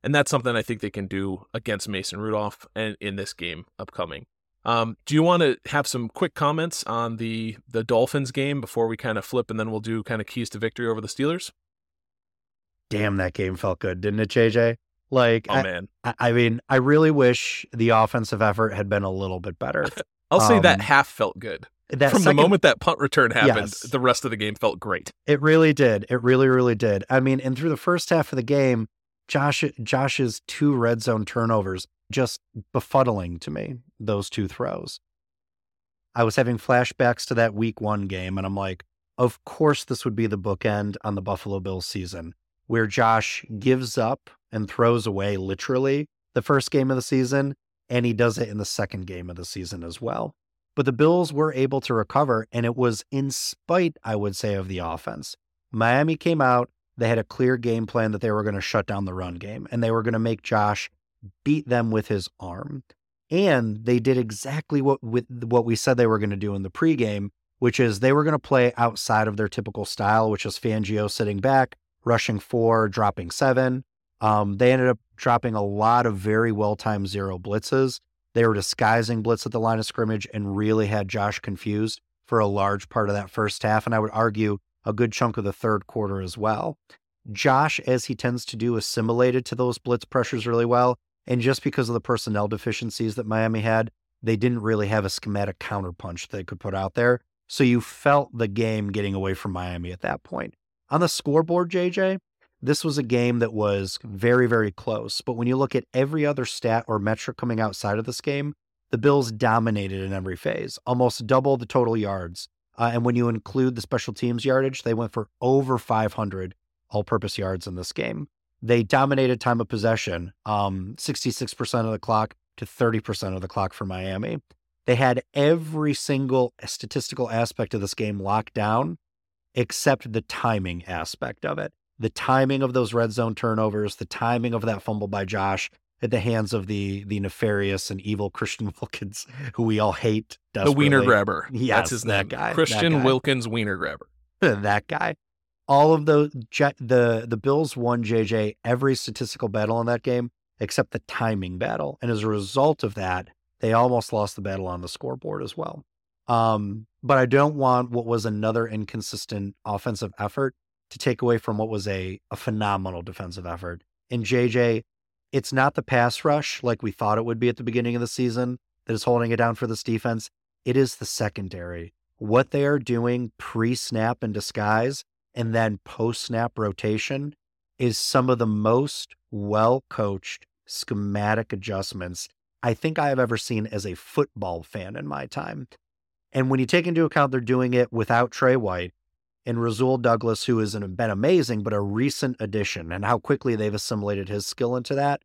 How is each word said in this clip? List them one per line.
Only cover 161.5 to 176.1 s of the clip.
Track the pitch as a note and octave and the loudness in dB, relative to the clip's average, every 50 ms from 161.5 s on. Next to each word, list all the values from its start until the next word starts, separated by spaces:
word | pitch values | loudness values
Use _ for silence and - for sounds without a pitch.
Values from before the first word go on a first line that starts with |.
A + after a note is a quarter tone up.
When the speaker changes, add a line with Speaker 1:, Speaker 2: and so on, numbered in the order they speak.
| A2 G#2 | -2 -2
Speaker 2:
what | A2 A2+ | -2 -2
was | A2 G#2 F#2 G#2 | -4 -6 -4 -4
a, | G2 F#2+ F#2 F#2 F#2 G2 _ _ | -4 -4 -4 -6 -10 -12 _ _
a | - | -14
phenomenal | - - - A2 G#2+ G#2+ G2+ G2+ G2 F#2+ F#2 F2+ E2+ | -8 -6 -4 -2 -2 0 0 0 0 -2 -6 -8 -8
defensive | E2+ F#2 F2+ - G2 F2 F2 G2 F2+ F2 | -10 -12 -12 -12 -12 -12 -12 -12 -10 -10
effort. | E2+ E2+ F2+ F2 F2 E2+ _ _ _ _ _ _ | -10 -8 -8 -10 -12 -12 _ _ _ _ _ _
And | B2 A#2+ A2+ | -6 -4 -2
J | G#2+ B2+ B2 A#2+ B2 | 0 2 2 2 2
J, | A2 B2 A#2+ A#2 A2+ A2+ A2+ _ _ _ _ _ _ _ _ _ | 4 2 2 2 2 0 -4 _ _ _ _ _ _ _ _ _
it's | - C#3 B2+ - | -4 -4 -4 0
not | - C3 C3 C#3+ - | 0 2 2 2 2
the | - B2 | -2 -4
pass | - C3+ B2 A#2+ A#2+ A#2+ - - | 0 2 4 4 2 0 0 0
rush | D#3+ D3 D3+ D3 - - - - | 0 0 2 0 -4 -8 -4 -2
like | B2 A#2 A2 | -2 -2 0
we | - A2 | -2 -6
thought | F#2+ - A#2 G#2 G#2+ A2 | -4 -2 0 0 0 0
it | A2+ | 0
would | A#2+ A#2 A2+ | -2 -2 0
be | A#2+ B2 | 0 0
at | A#2 - | 0 0
the | B2 | -6
beginning | A#2 A2+ A#2+ A#2+ A#2+ A#2+ | -2 -2 0 0 0 -2
of | A#2+ | -2
the | A#2+ A2+ | -4 -4
season | - - B2+ B2 A2+ A#2+ B2 B2 B2 B2 _ _ _ _ _ | -2 -2 -2 -2 0 -2 -2 -4 -4 -8 _ _ _ _ _
that | - - | -6 -4
is | G#2+ - | -2 0
holding | - B2 A#2+ A#2 A#2 | 2 2 2 2 0
it | A#2 A2 | 2 2
down | A#2+ A#2 A2+ | 2 0 0
for | - - A2+ | -2 -4 -4
this | A2+ G#2+ - | -4 -6 -4
defense. | - A2+ A2 - B2 A#2 A2+ - - _ _ _ _ _ _ _ | -2 -4 -2 -2 -2 -4 -4 -6 -10 _ _ _ _ _ _ _
It | B2 B2 C3+ | 0 2 2
is | C3+ A#2+ - | 2 2 0
the | - B2+ | -8 -10
secondary. | - - - A#2+ G#2 - - G2 F#2 G2+ F#2 F2 F2 F2 E2+ E2+ E2+ _ _ _ _ _ _ | -8 -6 -4 -4 -4 -4 -8 -12 -10 -10 -12 -12 -10 -10 -10 -12 -14 _ _ _ _ _ _
What | A2 G#2+ G#2+ B2 C#3 - | -4 2 4 4 4 2
they | - C#3+ C#3+ | 0 0 2
are | C#3+ D3 C#3+ | 2 2 0
doing | A#2+ - B2 A#2 A#2 A#2+ B2 B2 B2 A2 _ _ | 0 -2 -2 0 0 0 0 -2 -4 -8 _ _
pre-snap | - - - A2+ A2+ A#2 B2 A#2+ - - A#2 A2 A2 A2+ A#2+ _ - | -16 -8 -2 0 0 0 0 -2 -4 -6 -4 -2 -2 -2 -2 _ -6
and | A2+ G#2 | -6 -6
disguise | G#2 G2+ - - - G#2 G#2 G#2+ A2 A#2 C3 C#3 - - _ _ _ _ _ _ | -6 -8 -6 -6 -4 0 2 2 2 2 0 -2 -6 -12 _ _ _ _ _ _
and | B2 A#2 A2+ A2+ | -6 -4 0 2
then | A2+ A2+ A2 G#2+ G2 _ | 2 2 2 0 -4 _
post-snap | - - - A2+ A#2 | -18 -6 -2 -2 -2